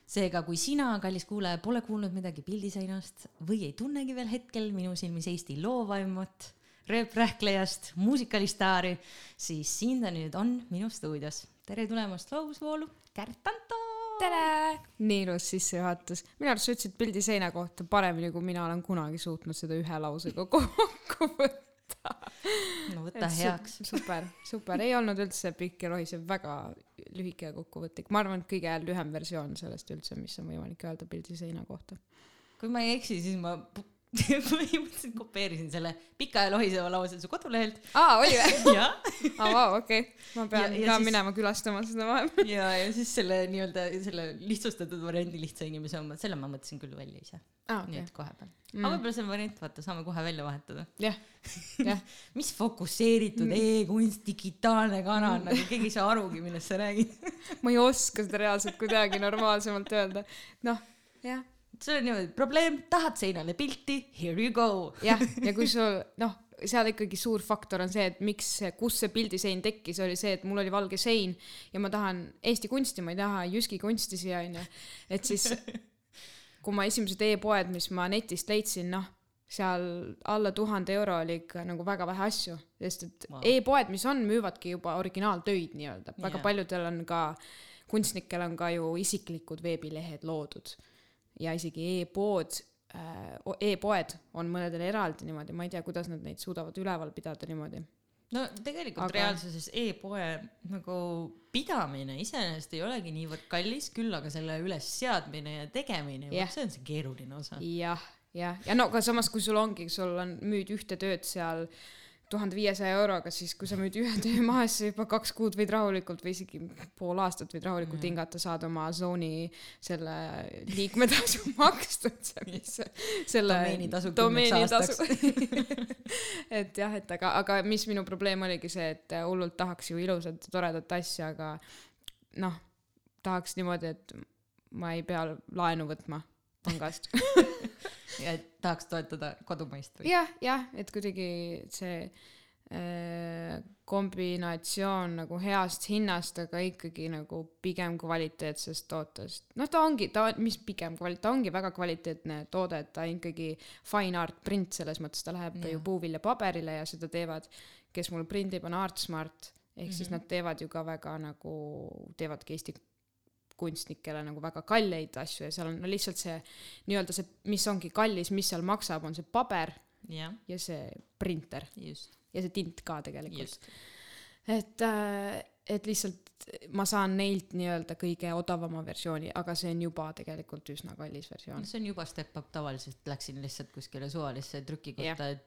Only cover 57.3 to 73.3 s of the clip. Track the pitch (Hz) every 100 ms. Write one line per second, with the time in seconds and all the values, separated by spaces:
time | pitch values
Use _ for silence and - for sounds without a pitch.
57.3 | - - 320 240 240 247 262 - - 208
58.3 | 202 208 202 202 - 220 220 208 196 202
59.3 | 214 220 208 214 202 202 214 190 190 208
60.3 | - - - 240 226 - - _ _ 247
61.3 | 254 254 - _ - - 294 247 214 175
62.3 | - 262 302 330 294 - 339 320 - 196
63.3 | 170 160 175 285 - - 277 - - 170
64.3 | 165 240 233 233 190 156 - 208 226 233
65.3 | - 240 202 233 233 220 190 - - 226
66.3 | 190 - - 202 240 220 220 202 185 240
67.3 | 214 - 208 - 185 180 202 190 180 208
68.3 | 208 - - 185 - 226 - 214 226 220
69.3 | 190 202 185 214 214 - 180 185 180 208
70.3 | 180 190 202 190 196 190 190 240 226 185
71.3 | 175 - - - 196 196 208 196 180 151
72.3 | - 226 233 208 262 269 - 170 180 202